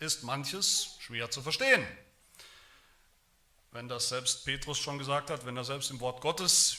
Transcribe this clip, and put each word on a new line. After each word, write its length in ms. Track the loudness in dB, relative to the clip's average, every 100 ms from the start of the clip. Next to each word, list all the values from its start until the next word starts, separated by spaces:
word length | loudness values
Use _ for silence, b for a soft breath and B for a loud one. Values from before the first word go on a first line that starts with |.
ist 220 | -4 -4
manches 720 | -2 -4 -4 0 2 2 0 -8
schwer 300 | -8 -6 -4
zu 120 | -4
verstehen." 440 | -2 0 6 6 4 -8 -20 _ _ B B B B B B B B _ _ _ _ _ _
Wenn 160 | -12 -8
das 200 | -2 0
selbst 380 | 0 0 -2 -2
Petrus 320 | -4 -2 -2
schon 180 | -2 -4
gesagt 320 | 0 0 0
hat, 160 | -6
wenn 140 | -4 -6
er 60 |
selbst 260 | -4 -4 -4
im 100 | -2
Wort 220 | -4 -2
Gottes 500 | 0 2 4 6 6